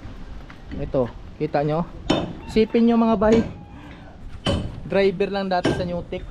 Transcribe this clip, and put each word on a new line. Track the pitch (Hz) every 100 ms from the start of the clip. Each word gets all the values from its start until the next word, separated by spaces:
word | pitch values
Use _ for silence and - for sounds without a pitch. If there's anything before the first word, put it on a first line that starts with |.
| - - - - - - -
Ito, | - 139 139 117 - - -
kita | 151 147
nyo? | 151 156 170 - - - - - -
Sipin | 220 220 240 233
nyo | 233
mga | 226
bay. | 220 214 226 - - - - - - - - - - - - - - -
Driver | 190 196 185 196
lang | 196 190
dati | 180 180
sa | - 180
Newtek. | 175 175 180 -